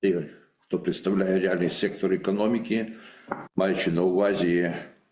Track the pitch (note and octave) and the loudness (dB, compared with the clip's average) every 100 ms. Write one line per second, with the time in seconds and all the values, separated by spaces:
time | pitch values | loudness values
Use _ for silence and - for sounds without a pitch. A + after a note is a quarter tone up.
0 | G2+ F2 D2+ - _ _ _ F2+ F2+ E2+ | 2 0 -2 -12 _ _ _ -4 -2 -2
1 | F#2+ G2 F#2+ F#2+ F#2 F2+ F2 - G2+ G2 | 0 0 2 2 2 2 0 0 -2 -2
2 | F#2+ F#2 - G2+ G#2+ A#2 - A2 A2 - | 0 0 0 0 2 0 0 -2 -4 -10
3 | - - - - - - F#2+ F2+ - E2 | -20 -20 -10 -10 -8 -2 0 2 0 2
4 | F#2 F2+ G2+ F#2+ F2 F2 F2 E2 - - | 2 2 2 2 2 2 0 -2 -10 -20
5 | _ | _